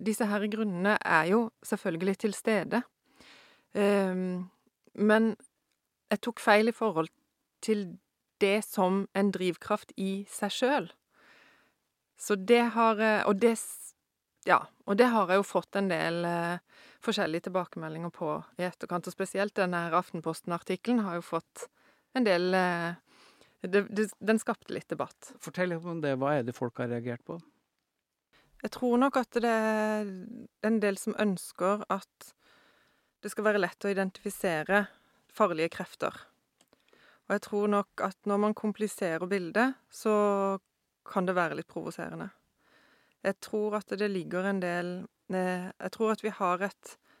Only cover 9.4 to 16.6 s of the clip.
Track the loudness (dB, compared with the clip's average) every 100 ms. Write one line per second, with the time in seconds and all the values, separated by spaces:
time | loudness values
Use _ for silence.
9.4 | -2 -2 -2 -4 -4 -8 -6 -6 -8 -6
10.4 | -6 0 0 0 -2 -12 _ _ -20 -20
11.4 | _ _ _ _ _ _ _ -10 -4 0
12.4 | 4 4 4 4 2 4 2 2 2 4
13.4 | 2 2 -6 -14 -16 -20 _ _ _ _
14.4 | 2 2 2 _ 0 4 4 4 4 2
15.4 | 2 -2 -2 -2 0 0 0 -2 -2 -2
16.4 | -2 -6